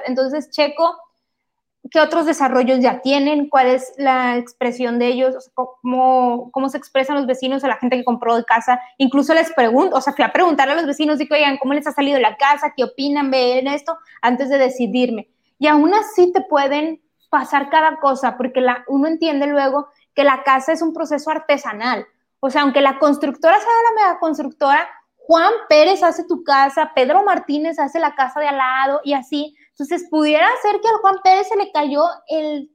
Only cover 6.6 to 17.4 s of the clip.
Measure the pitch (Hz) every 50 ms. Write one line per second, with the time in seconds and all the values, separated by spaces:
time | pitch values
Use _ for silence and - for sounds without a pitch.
6.6 | 269 262 294 285 - - - 262 262 269 294 285 269 247 254 262 262 254 269 269
7.6 | 277 254 220 - 247 240 262 247 247 247 233 240 240 233 233 233 233 - 226 226
8.6 | - 247 247 247 - - _ - 269 254 277 285 - 320 320 330 320 320 - 269
9.6 | 240 226 233 277 381 370 262 262 262 285 - - 233 220 - 294 359 339 285 285
10.6 | 269 269 294 339 330 277 277 - 311 302 302 269 302 - 302 302 294 285 269 269
11.6 | 262 262 285 294 294 302 - 285 285 277 285 262 226 214 214 - 277 277 294 285
12.6 | 311 294 - 262 240 - - - 269 285 285 294 277 269 262 262 247 247 254 262
13.6 | 262 269 285 285 285 330 320 - _ _ - - - 247 247 254 277 254 277 277
14.6 | 262 254 254 262 240 196 247 254 247 247 226 202 - _ _ _ _ _ _ -
15.6 | 277 302 302 294 302 339 403 440 427 - - 359 359 359 349 - - - 302 277
16.6 | 277 269 285 294 311 330 320 _ _ _ _ _ _ - 311 277